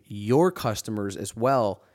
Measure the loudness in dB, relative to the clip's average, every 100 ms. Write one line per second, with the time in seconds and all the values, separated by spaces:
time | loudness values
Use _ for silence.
0 | -14 -6 2 4 4 2 -4 -4 -4 -4
1 | -4 -6 -8 -2 2 2 2 -2 _